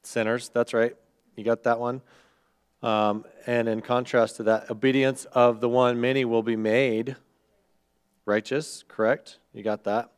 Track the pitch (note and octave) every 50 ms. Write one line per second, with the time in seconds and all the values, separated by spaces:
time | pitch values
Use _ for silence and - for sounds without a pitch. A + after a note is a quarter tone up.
0 | _ - - A#2+ A2 A2 A#2 B2 - - _ A#2+ A#2 - - A2+ A2+ A#2+ - _
1 | _ _ _ _ _ _ _ - G2+ A#2 A#2 A2+ - B2 A#2 A2+ A#2+ A#2+ B2+ C3+
2 | _ _ - - _ _ _ _ _ _ _ _ _ _ _ _ - A#2 A2 G#2+
3 | G#2+ G#2 G#2 G#2+ - - - - - - A#2+ A#2+ A#2 A2+ A2 A2+ A2 - B2 B2
4 | B2 - - B2 A2+ A2 - - A2 A2 A2 G#2+ - - B2+ G#2+ C3 C3 B2+ C3+
5 | C3+ C3+ C3 C3 - - - B2+ A#2+ A#2+ A#2 G#2+ B2 A#2+ A#2+ B2+ B2+ B2 B2 A#2+
6 | A#2+ B2+ C3 C3+ B2+ A#2 A#2 A2+ A2 A#2 A2+ A2 A2 A2 A2 B2+ C#3 B2+ A2 A2
7 | A#2 C3 C3 - _ _ _ _ _ _ _ _ _ _ _ _ _ _ _ _
8 | _ _ _ _ _ G#2 G#2 G#2+ G#2+ - C3 C#3+ D#3 - - - - _ - -
9 | A2 A2 C3+ - - - - _ _ _ _ A2 G2 G#2+ G#2 G#2 _ G2+ G#2 A#2
10 | A#2+ - _